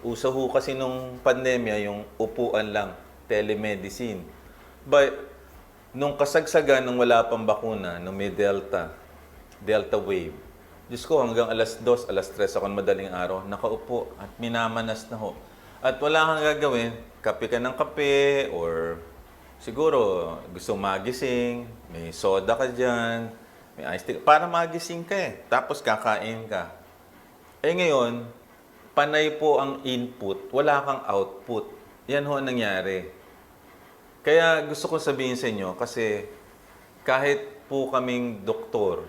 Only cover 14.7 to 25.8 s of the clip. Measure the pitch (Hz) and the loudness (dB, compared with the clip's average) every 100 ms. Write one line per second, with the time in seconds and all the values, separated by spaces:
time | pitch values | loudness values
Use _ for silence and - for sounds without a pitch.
14.7 | 113 113 110 - 113 104 - - - - | -2 -4 -6 -8 -8 -8 -10 -18 -20 -20
15.7 | - 131 131 147 156 156 156 151 151 147 | -2 -2 0 2 4 4 4 2 2 2
16.7 | 120 117 113 - - 110 104 113 120 123 | 2 -2 -6 -16 -4 -2 -2 -2 0 -2
17.7 | 131 147 - 143 139 139 139 135 85 82 | -2 -4 0 2 6 6 4 0 -2 -2
18.7 | 82 82 82 - - - - - - - | -2 -2 -6 -12 -20 -20 -20 -20 -16 -10
19.7 | 113 156 143 104 92 82 80 - 90 - | 0 4 4 4 2 -2 -8 -12 -12 -4
20.7 | 101 98 95 104 123 135 123 120 120 120 | -2 0 0 -2 -4 -2 0 0 -4 -10
21.7 | 113 - 85 82 80 101 98 95 117 131 | -16 -16 -12 -10 -2 2 2 2 0 0
22.7 | 123 127 120 117 117 113 - - - - | 0 0 2 -2 -4 -6 -12 -20 -20 -20
23.7 | - 67 90 - - - 151 175 170 170 | -12 -8 -6 -6 -2 6 6 6 -2 -2
24.7 | 165 - 170 170 202 160 - - 123 127 | -4 -8 -10 -4 -4 -4 -6 0 0 0
25.7 | 143 | -4